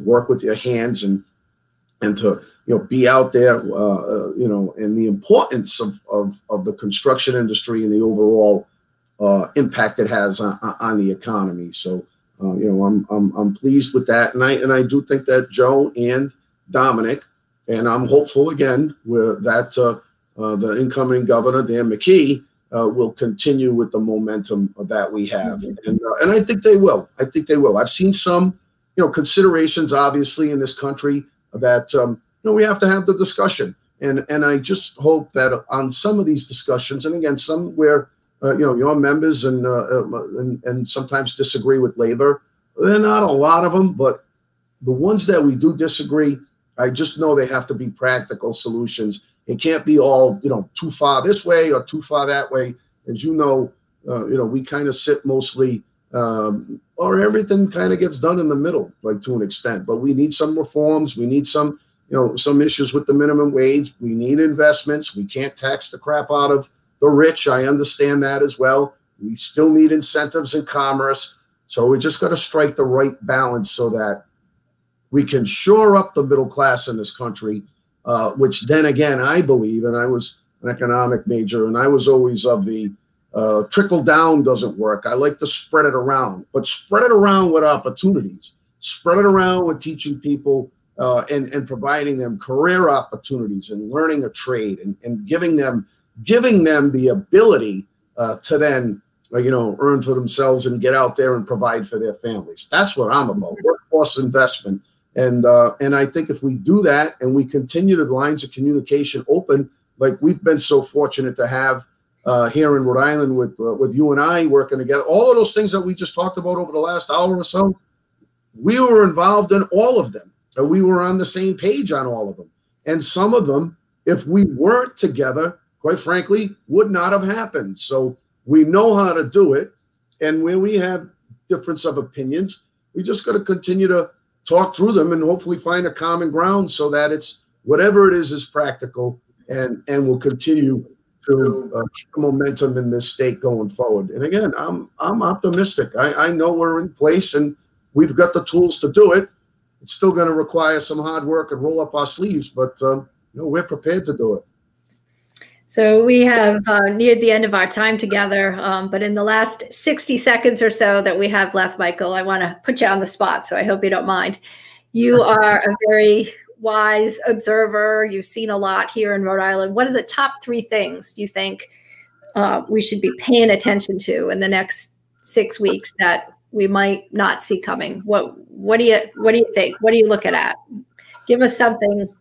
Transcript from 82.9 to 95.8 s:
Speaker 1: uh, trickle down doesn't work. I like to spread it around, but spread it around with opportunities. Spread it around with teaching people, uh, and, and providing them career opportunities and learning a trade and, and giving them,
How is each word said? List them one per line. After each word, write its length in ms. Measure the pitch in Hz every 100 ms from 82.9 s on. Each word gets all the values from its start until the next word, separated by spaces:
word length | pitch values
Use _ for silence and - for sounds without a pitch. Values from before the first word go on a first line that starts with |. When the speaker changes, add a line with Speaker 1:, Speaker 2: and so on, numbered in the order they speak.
| 101 _ _ _
Speaker 1:
uh, 300 | 107 110 107
trickle 400 | 104 - 196 170
down 400 | 151 156 165 156
doesn't 340 | 131 117 113 92
work. 280 | 107 104 113
I 80 |
like 240 | 123 147 143
to 80 | 143
spread 380 | - - 160 147
it 100 | 127
around, 500 | 127 135 117 92 -
but 140 | - -
spread 360 | - - 208
it 80 | 240
around 400 | 214 202 196 185
with 120 | 160
opportunities. 880 | 151 143 127 - 190 170 98 - - _ _ _
Spread 380 | - - 170 180
it 80 | 202
around 400 | 190 185 185 175
with 140 | 151
teaching 400 | 160 151 151 143
people, 500 | 147 143 143 135 131 _ _ -
uh, 240 | 127 123 -
and, 220 | 143 131
and 140 | 143 127
providing 500 | 127 139 147 143 135
them 180 | 120 101
career 520 | - 131 170 180 175
opportunities 800 | 139 - - - 131 107 98 95
and 180 | 104 107
learning 340 | 143 160 151
a 60 | 120
trade 500 | - - 120 107 95
and, 160 | 98 101
and 220 | 120 113 104
giving 300 | 170 170 156
them, 320 | 135 117